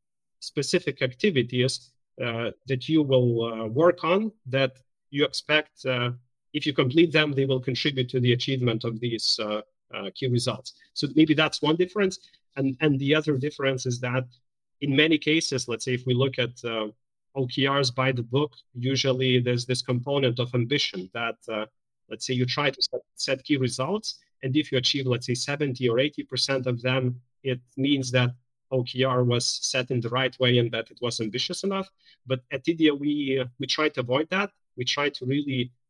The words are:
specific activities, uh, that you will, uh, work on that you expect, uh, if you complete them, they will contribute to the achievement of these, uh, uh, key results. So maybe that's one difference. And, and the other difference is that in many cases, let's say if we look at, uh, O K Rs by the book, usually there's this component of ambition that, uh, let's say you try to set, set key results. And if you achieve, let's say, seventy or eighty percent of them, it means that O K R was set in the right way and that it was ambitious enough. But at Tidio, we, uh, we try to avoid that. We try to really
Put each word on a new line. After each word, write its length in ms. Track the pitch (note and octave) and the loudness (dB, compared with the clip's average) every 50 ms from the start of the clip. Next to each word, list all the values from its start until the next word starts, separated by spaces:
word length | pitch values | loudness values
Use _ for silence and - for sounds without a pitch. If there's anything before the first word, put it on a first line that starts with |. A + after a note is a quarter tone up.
| _ _ _ _ _ _ _ _ | _ _ _ _ _ _ _ _
specific 600 | - - - D3+ C3+ - - F3 - D3 C3 - | -16 -8 -4 -4 -2 0 0 0 0 -2 -4 -2
activities, 920 | C#3 B2+ B2 - - G#3 D#3+ C3 A#2+ B2 B2+ B2 B2 B2+ - - - _ _ _ _ _ _ - A#2+ | -4 -4 -2 2 0 2 4 2 0 0 2 0 2 0 0 -4 -12 _ _ _ _ _ _ -6 -6
uh, 280 | A#2+ A2+ A2+ A#2 A2 - _ _ | -4 -4 -4 -4 -6 -6 _ _
that 200 | B2+ C3+ B2+ - | -4 -4 -4 -2
you 140 | - D#3+ D#3 | 2 2 2
will, 420 | D3 C3 C3+ B2+ B2 A#2+ A#2 A2+ A2+ | 4 6 4 4 6 4 2 2 0
uh, 220 | A#2 A2+ A2+ A2+ | -2 -2 -4 -6
work 380 | G#2+ A2+ C#3+ E3 F3+ E3+ - - | -2 2 6 6 6 6 4 0
on 280 | D#3+ F3+ G3+ A3+ A3 - _ - | 2 2 2 0 -2 -8 _ -10
that 320 | B2+ B2+ C3+ C3+ B2+ B2+ _ _ _ _ _ _ - | -2 0 0 0 0 -2 _ _ _ _ _ _ -8
you 160 | C#3+ C#3+ D3 | 0 0 0
expect, 580 | C3+ - - - - D3+ D3+ D3+ _ _ _ - | 0 0 -6 -2 0 0 0 0 _ _ _ -4
uh, 240 | C3 B2+ B2 B2 A#2+ B2 - _ _ _ _ _ _ - | -2 0 0 0 -2 -2 -6 _ _ _ _ _ _ -8
if 140 | D3 - | -4 -2
you 60 | D3+ C3+ | -2 2
complete 380 | - C#3 B2 B2+ E3 E3+ E3 | 2 2 4 6 4 4 6
them, 200 | C#3+ D#3 D#3 D3 | 4 2 2 2
they 140 | C#3 C3+ C3+ | 2 0 2
will 140 | C3+ C3 B2+ | 2 2 0
contribute 480 | B2 C#3 B2 - - D3+ C#3 C3 B2 B2 | 0 -2 -4 0 0 0 0 0 -2 -2
to 100 | - B2+ | 0 2
the 140 | B2 B2 A#2+ | 4 4 4
achievement 500 | A#2 - C3+ C3+ C3 B2 A#2 A2 A2 - | 2 2 -2 -2 0 0 0 0 0 -2
of 160 | A#2 A2+ A2 | -4 -6 -4
these, 400 | B2 A#2+ A2 G#2+ - - - - | -4 -4 -4 -2 -2 -2 -2 -2
uh, 220 | G#2+ G#2 G#2+ G#2+ - _ _ _ _ - - | -2 -2 -4 -4 -6 _ _ _ _ -14 -10
uh, 160 | G2 G2 F#2+ - | -8 -8 -8 -8
key 140 | - C3+ | -4 -2
results. 460 | B2+ B2 A#2+ - B2 G#2+ - - - - _ _ _ - | 0 0 0 0 -2 -4 -6 -10 -18 -20 _ _ _ -8
So 140 | - D3+ C#3 - | -6 -4 0 4
maybe 180 | D#3 D#3 D#3 D3+ | 4 6 6 6
that's 300 | D3 D#3 D3 - - D3 | 2 2 0 0 0 0
one 120 | D3 D#3+ | 0 2
difference. 440 | E3+ F#3 F3+ - G#3 G3 F#3+ F#3+ - _ _ _ _ _ _ - | 2 0 -2 0 0 0 0 0 -4 _ _ _ _ _ _ -6
And, 220 | C#3 C3+ C3+ B2+ - | -2 -2 -2 0 2
and 180 | D#3+ D3+ C#3 C3 | 2 2 2 2
the 160 | C#3 C#3 D3+ | 2 2 2
other 220 | D#3 D3+ D3+ C#3+ | 2 2 0 0
difference 500 | B2+ C3+ D3 - - C3+ C3+ C3+ B2+ - | 0 -2 -4 -4 -2 0 0 0 0 -2
is 120 | C3 A#2+ B2 | -4 -4 -4
that 260 | B2+ B2 B2 C3 B2+ - _ _ _ _ _ _ _ _ _ - | -4 -2 -2 -2 -2 -4 _ _ _ _ _ _ _ _ _ -6
in 140 | C#3+ C#3 C3+ | -2 0 4
many 220 | C#3+ D3+ E3 D#3+ | 4 4 4 4
cases, 500 | D3+ - D3+ D#3 D#3+ - - C#3+ B2+ - | 2 2 0 0 0 0 -2 -4 -4 -4
let's 180 | B2 A#2 A2+ - | -4 -6 -6 -2
say 100 | C3 B2+ | -4 -4
if 100 | B2 B2 | -2 0
we 80 | B2+ B2 | 0 2
look 240 | A#2+ C3+ C3+ B2+ | 2 2 0 0
at, 260 | C3 A#2+ A#2 A#2+ - - | -2 -4 -4 -4 -8 -8
uh, 260 | A#2 A2+ A2 A2 G#2+ - _ _ _ _ _ _ _ - | -4 -4 -4 -4 -4 -8 _ _ _ _ _ _ _ -4
O 140 | C#3 C3 | -4 -4
K 200 | B2 - C#3+ C3+ | -2 0 0 0
Rs 220 | C#3 C#3 C#3 C#3 A#2+ | 2 4 2 2 2
by 220 | A#2+ C3 B2+ C3+ | 0 0 0 0
the 100 | B2+ A#2+ | 0 -2
book, 300 | A2+ A2+ B2 C#3 D3+ D3 _ - _ _ - | -4 -2 0 0 0 0 _ -14 _ _ -10
usually 640 | B2 A#2+ C3 C3+ B2+ - C3+ B2+ C3 C3 B2+ B2 B2 | -4 -2 -2 0 0 2 0 2 2 2 2 4 4
there's 260 | B2 B2 B2 A#2+ A#2+ | 4 2 0 -2 0
this 160 | - B2 - | -2 -4 -4
component 560 | - - B2+ A#2+ A#2+ C#3+ C#3+ C#3+ C3+ A#2+ A#2 | -2 -2 -2 -2 0 0 0 2 2 2 0
of 160 | B2 A#2+ A#2+ - | 0 -2 0 0
ambition 560 | B2 A#2 A2+ C#3+ C#3 - - - F#2 F2+ F#2 - | -2 0 0 0 0 -2 -2 -4 -8 -10 -8 -6
that, 220 | A#2 A#2 A#2 - _ - A#2 | -6 -6 -6 -6 _ -10 -6
uh, 140 | A2 G#2+ G#2+ - _ _ _ _ _ _ _ - | -6 -6 -6 -8 _ _ _ _ _ _ _ -14
let's 160 | A#2+ - - | -12 -10 -4
say 80 | - C3 | -4 0
you 100 | B2 B2+ | 0 0
try 240 | B2 - D3 D3 C#3 | 0 0 0 0 0
to 120 | C3+ - | 0 -2
set, 200 | - - - - - _ _ | -6 -4 -4 -8 -10 _ _
set 280 | - - - C3+ C3 - | -8 -4 -4 -4 -4 0
key 140 | - D3 | 0 0
results. 600 | C3 B2+ A#2+ - - C3 D#3 G3+ A3 - - - - _ _ _ - - | 2 2 -2 0 -2 -4 -2 -2 -4 -6 -8 -12 -12 _ _ _ -10 -6
And 140 | C3 B2+ | -2 -2
if 140 | D3+ D3 - | -2 -2 0
you 80 | C#3 B2 | -2 0
achieve, 260 | B2 - - C#3 B2+ | 0 0 -2 -2 0
let's 220 | B2+ A#2+ A#2+ - | -2 -2 -2 -2
say, 80 | - A#2+ | -4 -4
seventy 520 | A#2+ - C#3+ C#3+ D3 D3+ C#3 B2 B2 B2+ | -4 -2 -4 -2 -2 -2 -4 -2 0 0
or 120 | A#2+ A2+ B2+ | 2 2 2
eighty 240 | C#3 D3+ - - C3+ | 0 0 -2 -8 -10
percent 420 | - C3 A#2+ - - C3+ C3 B2 | -8 -4 -4 -2 0 0 0 0
of 160 | B2+ A#2+ A#2 | -2 -4 -2
them, 400 | A#2+ B2+ C3 C3+ B2+ B2+ B2 B2 _ _ _ _ - | -2 -2 0 0 0 -2 -4 -4 _ _ _ _ -4
it 160 | C3+ B2+ B2 _ _ - | -4 -4 -4 _ _ -6
means 320 | C3+ C3+ C#3+ C#3+ C3+ B2+ B2 | -2 0 2 2 0 0 0
that 220 | B2 B2+ A#2+ B2 B2 - _ _ _ _ _ - | 2 2 2 2 -2 -6 _ _ _ _ _ -4
O 100 | C3 B2+ | -2 -2
K 220 | A#2+ - - B2+ C3 | -2 -2 0 0 0
R 200 | C3+ B2+ B2+ B2 | 2 4 2 4
was 220 | B2 A#2+ A#2+ - | 4 2 2 0
set 460 | - - - - - - B2+ B2 - | -2 -4 -4 -4 -2 -2 -2 -2 0
in 100 | C3 A#2+ | -2 -2
the 80 | A2+ A2+ | -2 -2
right 280 | A#2 C3 C3 B2+ - - | -2 0 0 -2 0 2
way 180 | B2+ B2 B2 | 2 4 4
and 140 | B2 A#2 A2+ | 4 4 2
that 180 | B2 A2+ - - | -2 -4 -6 -6
it 80 | - - | -10 -6
was 220 | B2 A#2 A#2 - | -6 -4 -4 -4
ambitious 420 | A2+ G#2+ G2 B2+ - - F3 - - | -6 -4 -4 -4 -6 -4 -6 -6 -4
enough. 280 | G3 G3 F#3+ F#3+ - _ _ _ - - _ - | -4 -4 -4 -6 -8 _ _ _ -20 -20 _ -6
But 160 | B2 C3 B2+ _ - | -4 -4 -4 _ -8
at 140 | C#3+ C3+ - | -8 -4 -2
Tidio, 340 | E3 E3+ D#3+ D#3+ D3+ C#3+ C#3 | -2 0 4 4 4 4 2
we, 400 | C#3+ D3 D3 D3 C#3+ C3+ C3 C3+ | -2 -2 -2 -2 -2 -2 0 -2
uh, 60 | B2+ B2 - - | -2 -4 -6 -10
we 80 | C3+ | -6
try 220 | B2+ - - D3+ D3+ | -4 -2 0 0 0
to 100 | - C3 | 0 -2
avoid 300 | B2+ B2 B2+ C#3+ D#3+ - | -2 0 0 0 0 0
that. 180 | F#3 G3 G3+ G3 _ _ _ _ - | -2 -2 -2 -4 _ _ _ _ -10
We 60 | B2+ B2 | -8 -6
try 260 | - - C#3+ C#3+ C#3+ | -4 -2 0 -2 -2
to 160 | C#3+ - B2+ | -2 -4 -4
really 440 | B2+ C3+ D3 C#3+ C#3 B2+ B2 B2 B2+ _ _ _ _ | -2 -2 0 0 -2 -2 -2 -4 -4 _ _ _ _